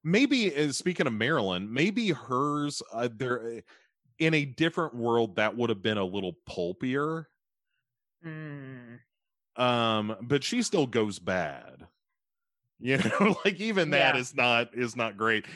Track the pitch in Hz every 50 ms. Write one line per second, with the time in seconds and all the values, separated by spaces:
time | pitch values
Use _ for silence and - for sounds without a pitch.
0 | - 156 180 226 277 247 285 254 220 185 143 143 151 147 127 - - 180 175 147
1 | 175 135 113 104 110 131 165 143 104 95 92 90 98 107 113 131 160 208 202 233
2 | 233 202 156 - - 127 127 123 143 147 147 147 147 147 - - - - 104 113
3 | 120 123 113 107 131 123 123 117 110 117 117 113 - _ - _ _ _ _ _
4 | _ _ _ - 156 160 160 151 143 139 123 - 160 165 - - 165 151 - 120
5 | 117 117 117 117 113 107 90 110 107 107 101 117 120 117 110 98 95 113 107 104
6 | 95 92 92 101 95 90 82 - _ - - - 87 85 92 - 131 127 127 139
7 | 147 156 160 165 160 - _ _ _ _ _ _ _ _ _ _ _ _ _ _
8 | _ _ _ _ 170 165 156 156 156 151 143 143 135 131 131 127 123 117 120 117
9 | - _ _ _ _ _ _ _ _ _ - 117 127 123 123 120 117 113 110 107
10 | 107 104 110 95 117 120 139 143 - - 233 247 220 - - 180 143 123 104 117
11 | 110 104 98 - 87 92 92 92 82 73 69 64 - - 65 - - - _ _
12 | _ _ _ _ _ _ _ _ _ _ _ _ _ _ _ - 110 123 135 135
13 | - 110 - - - 220 180 - - 202 196 165 208 226 214 190 170 151 143 143
14 | 143 135 131 127 127 131 - 139 123 123 120 120 120 117 - 117 123 117 107 123
15 | 117 110 101 98 110 113 110 107 - - -